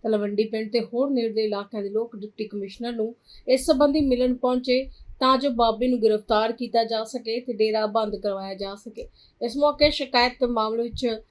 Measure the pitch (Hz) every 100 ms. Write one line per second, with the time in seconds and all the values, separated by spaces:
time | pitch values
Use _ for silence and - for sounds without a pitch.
0 | 226 214 208 202 220 220 220 233 220 240
1 | 277 269 226 214 214 202 202 220 202 208
2 | 233 220 208 - 214 208 196 - 233 233
3 | 220 240 _ - - 254 262 277 294 285
4 | 285 240 254 254 254 254 254 254 269 -
5 | - - 254 254 277 233 233 220 254 247
6 | 220 214 214 214 226 226 240 233 220 220
7 | 220 254 - 233 254 214 220 220 214 214
8 | 214 202 202 190 190 190 196 202 - 214
9 | - _ _ _ 233 247 294 294 294 302
10 | 262 247 247 247 247 233 220 226 233 226
11 | 247 220 -